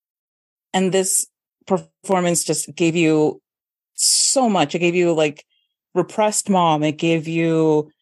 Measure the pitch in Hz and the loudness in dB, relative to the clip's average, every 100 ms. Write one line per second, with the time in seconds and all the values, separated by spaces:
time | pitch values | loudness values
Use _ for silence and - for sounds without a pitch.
0 | _ _ _ _ _ _ _ 190 190 185 | _ _ _ _ _ _ _ -2 0 0
1 | 190 - - _ _ _ - 185 - _ | 0 -2 -6 _ _ _ -4 -4 -4 _
2 | - 190 175 170 - 156 - 143 170 165 | -4 0 0 -2 -2 -6 -6 -2 -2 2
3 | 160 156 151 - _ _ _ _ _ - | 2 2 0 -2 _ _ _ _ _ -4
4 | - - - 277 247 190 143 175 175 175 | -2 0 0 0 0 0 0 0 0 2
5 | 175 160 156 147 - _ _ _ _ 180 | 2 2 0 -2 -18 _ _ _ _ -4
6 | 180 - 214 208 - 185 170 151 151 151 | -4 0 -2 -2 0 2 2 2 0 -2
7 | 170 165 160 165 165 160 160 151 151 _ | 0 0 -2 -2 0 2 2 2 -2 _